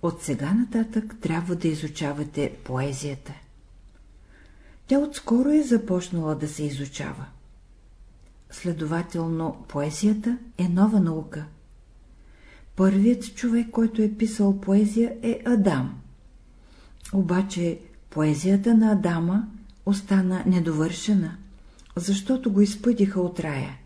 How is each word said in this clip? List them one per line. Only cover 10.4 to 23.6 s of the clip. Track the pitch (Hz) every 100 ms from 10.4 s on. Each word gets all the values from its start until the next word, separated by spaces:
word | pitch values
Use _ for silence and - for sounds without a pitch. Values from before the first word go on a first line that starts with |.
| - -
е | 180
нова | 175 208 214
наука. | 165 156 151 156 156 - - - - - - - - - - - - -
Първият | 190 196 208 240 -
човек, | - 247 233 233
който | - 226 220
е | 214
писал | 214 226 - 202 196
поезия, | 190 196 208 226 233 -
е | 226 226 240
Адам. | 240 196 143 131 - - - - - - - - - - - -
Обаче | 190 175 180 196 185 170 165 - - -
поезията | - 156 147 175 196 208
на | 233 220
Адама | 208 170 170 170 196 220 - - - -
остана | 196 - 196 185 185 -
недовършена, | 180 165 156 160 170 - 202 160 - - - - - - -
защото | 175 196 - 262 254
го | 196
изпъдиха | 202 - 240 240 196 190
от | 180 175
рая. | 160 139